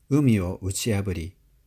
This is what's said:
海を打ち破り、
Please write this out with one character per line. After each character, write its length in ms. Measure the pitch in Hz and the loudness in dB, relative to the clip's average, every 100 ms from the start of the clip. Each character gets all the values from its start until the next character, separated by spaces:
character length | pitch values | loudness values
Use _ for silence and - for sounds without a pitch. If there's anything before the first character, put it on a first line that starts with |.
| - | -2
海 300 | 143 135 107 | 2 4 4
を 220 | 90 - | 0 -4
打 100 | 92 | -6
ち 200 | - 120 | -4 -2
破 200 | 98 98 | -2 -2
り、 220 | 82 82 _ _ _ | -4 -8 _ _ _